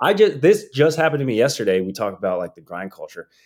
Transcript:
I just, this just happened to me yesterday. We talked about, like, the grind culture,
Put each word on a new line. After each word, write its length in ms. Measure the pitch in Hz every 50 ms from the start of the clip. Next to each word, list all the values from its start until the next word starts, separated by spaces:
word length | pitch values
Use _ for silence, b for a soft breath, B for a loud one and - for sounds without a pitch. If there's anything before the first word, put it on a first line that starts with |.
I 120 | 117 160 202
just, 280 | 196 214 196 - 139
this 280 | 135 170 208 - - -
just 260 | - 131 147 156 151 165
happened 220 | 160 160 147 147
to 40 | 139
me 120 | 127 113 107
yesterday. 420 | 117 113 - - 113 101 92 95
We 120 | 92 95 98
talked 240 | - 110 101 95 -
about, 220 | 98 95 92 90
like, 160 | 90 85 -
the 60 | -
grind 300 | 80 - 87 87 92 95
culture, 380 | - - 76 - - 87 82 - _ _ _